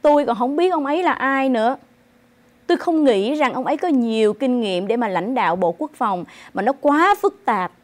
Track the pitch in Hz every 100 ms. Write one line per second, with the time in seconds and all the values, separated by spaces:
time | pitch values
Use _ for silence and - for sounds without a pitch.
0 | 302 294 277 226 247 294 359 330 277 311
1 | 349 - 262 269 269 240 226 262 _ _
2 | _ _ _ _ _ _ - 349 - 320
3 | 285 208 208 302 269 247 254 294 359 269
4 | 233 220 214 208 262 247 214 180 196 233
5 | 226 180 190 262 185 175 175 - 294 -
6 | 233 185 170 - - - 220 277 294 294
7 | 359 403 415 - - 214 180 _